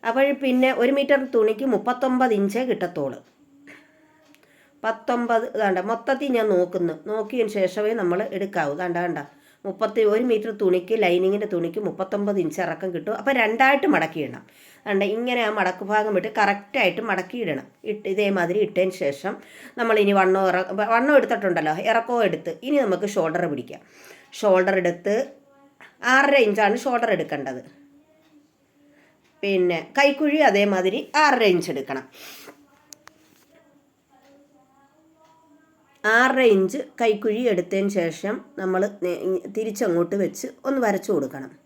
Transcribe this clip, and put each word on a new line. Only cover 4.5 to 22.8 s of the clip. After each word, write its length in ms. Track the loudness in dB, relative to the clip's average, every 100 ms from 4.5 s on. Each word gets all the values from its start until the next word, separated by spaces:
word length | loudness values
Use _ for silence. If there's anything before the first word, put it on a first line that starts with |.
| _ _ _ -6
പത്തൊമ്പത്, 580 | -4 -2 -2 0 0 0 -2
ഇതാണ്ട 240 | 0 0 -2
മൊത്തത്തിൽ 420 | -4 -2 -2 0 0
ഞാൻ 100 | 2
നോക്കുന്നു, 400 | 2 0 -2 -4 -4 -8
നോക്കിയതിന് 420 | -6 -4 -2 -2 0
ശേഷമേ 340 | -2 0 -2 0
നമ്മൾ 180 | -2 -2 -4 -6
എടുക്കാവൂ. 360 | -4 -2 -4 -4
ഇതാണ്ട, 200 | -4 -4
കണ്ട, 160 | -4 -6 -10 _ _ _ -12
മുപ്പത്തി 360 | -4 -4 2 2
ഒരു 120 | 2 0
മീറ്റർ 200 | 0 -2 -2
തുണിക്ക്, 320 | 0 0 0 0
ലൈനിങ്ങിൻ്റെ 460 | 2 2 2 0 -2
തുണിക്ക് 280 | -4 -4 -6 -8
മുപ്പത്തൊമ്പത് 500 | -6 -6 -4 -2 -2
ഇഞ്ച് 140 | -2 -4
ഇറക്കം 240 | -6 -4 -6
കിട്ടും. 180 | -6 -6 -4
അപ്പോൾ 140 | -2 0
രണ്ടായിട്ട് 460 | 0 4 4 4 2
മടക്കിയിടണം. 480 | 2 0 -4 -8 -10 -20 _ -20 -16 -4
കണ്ട, 160 | 0 0 -2
ഇങ്ങനെ 240 | -2 -2 -2
ആ 20 | 0
മടക്ക് 260 | -2 -2 -2
ഭാഗം 240 | 0 2 0
വിട്ട് 140 | -2 0
കറക്റ്റായിട്ട് 640 | 0 0 -4 0 0 0 -4
മടക്കിയിടണം. 560 | -4 -4 -6 -4 -6 -8 _ -8
ഇട്ട് 160 | -8 -4
ഇതേമാതിരി 460 | -2 0 0 0 0 0
ഇട്ടതിന് 300 | 0 -2 0
ശേഷം 340 | -4 -4 -8 -10 -16 -20 -18 -4
നമ്മളിനി 340 | 0 4 4 4
വണ്ണം 280 | 4 4 2
ഇറ-, 160 | 0 -2 -4 0
വണ്ണം 200 | 2 6 4
എടുത്തിട്ടുണ്ടല്ലോ, 560 | 4 0 0 0 0 -2 0
ഇറക്കവും 340 | 0 0 0 0
എടുത്ത് 260 | 0 -8 -10 -2
ഇനി 120 | 0